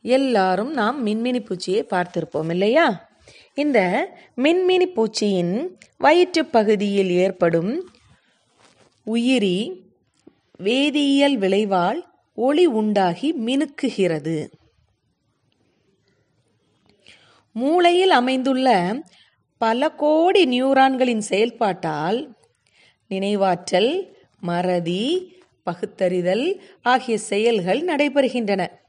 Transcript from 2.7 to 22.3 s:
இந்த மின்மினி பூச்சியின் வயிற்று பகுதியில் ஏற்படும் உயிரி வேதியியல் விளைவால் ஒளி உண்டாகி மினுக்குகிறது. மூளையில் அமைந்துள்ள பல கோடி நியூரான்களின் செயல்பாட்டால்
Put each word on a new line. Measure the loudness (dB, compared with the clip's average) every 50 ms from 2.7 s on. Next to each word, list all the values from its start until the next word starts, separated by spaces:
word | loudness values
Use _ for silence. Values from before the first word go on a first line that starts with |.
| 2 2 2 2 0 -4 -12 _ _ _ _ -20 -20 -20 -20 _ _
இந்த | -4 -2 2 2 2 2 2 0 -2 -4 -6 -10 -20 -20 _ _
மின்மினி | -2 0 2 2 2 2 2 2 2 0 0 0
பூச்சியின் | -2 -2 -2 -2 -2 -2 0 0 0 -2 -2 -2 -4 -6 -8 -12 _ -20 _ _
வயிற்று | _ 2 4 4 4 2 2 0 -4 -4
பகுதியில் | 2 2 2 2 2 0 0 0 -2 0 0 0 2
ஏற்படும் | 2 2 0 0 0 0 0 2 2 0 -2 -2 -6 -6 -8 -12 _ _ _ _ _ _ _ _ _ _ _ _ _ _ _ _ _ _ _ _ _ _ _
உயிரி | -4 -2 -2 0 2 2 2 2 0 0 -2 -4 -6 -10 -14 -18 _ _ _ _ _ _ _ _ -20 _ _ _ _ _
வேதியியல் | -6 -4 -2 0 2 0 0 0 0 0 2 2 4 4 2 2
விளைவால் | 0 0 2 2 0 0 2 0 0 2 0 -2 -4 -8 _ _ _ _ _ _
ஒளி | -2 0 0 2 4 2
உண்டாகி | 2 2 0 0 0 2 2 2 0 0 -2 -4 -4 -4 -2 -4
மினுக்குகிறது. | -2 -2 -2 -2 -4 -6 -6 -6 -4 0 0 0 0 0 -4 -4 -4 -6 -6 -6 -10 -14 _ _ _ _ _ _ _ _ _ _ _ _ _ _ _ _ _ _ _ _ _ _ _ _ _ _ _ _ _ _ _ _ _ _ _ _ _ _ _ _ _ _ _ _ _ _ _ _ _ _ -20 -20 _ _ _ _ _ _ _
மூளையில் | _ -4 -2 0 2 4 4 4 4 4 4 4
அமைந்துள்ள | 4 4 2 2 -2 -2 0 0 0 2 2 2 2 2 2 0 -4 -6 -8 _ _ _ _ _ _ _ _ _ _ _
பல | -2 -2 0 0 -2 -2
கோடி | -2 0 0 2 4 4 4 4 4 4 2
நியூரான்களின் | 2 2 0 0 2 4 4 4 4 4 0 0 0 0
செயல்பாட்டால் | -2 -2 -2 0 0 0 0 0 -2 -2 -2 -2 -2 -6 -6 -4 -4 -2 -2 -4 -4 -6 -10